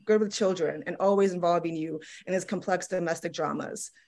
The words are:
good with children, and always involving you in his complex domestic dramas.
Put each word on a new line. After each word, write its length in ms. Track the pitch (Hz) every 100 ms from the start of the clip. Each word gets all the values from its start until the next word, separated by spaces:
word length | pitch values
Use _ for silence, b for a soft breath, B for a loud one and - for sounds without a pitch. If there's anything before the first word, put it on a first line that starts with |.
good 160 | - 214
with 140 | 214
children, 500 | - 190 185 156 156 -
and 120 | 175
always 320 | 196 202 196
involving 440 | 180 170 175 165 165
you 240 | 160 156 B B -
in 60 |
his 100 | 185
complex 440 | 185 190 190 180 -
domestic 440 | 185 170 165 170
dramas. 600 | 147 151 147 - - - b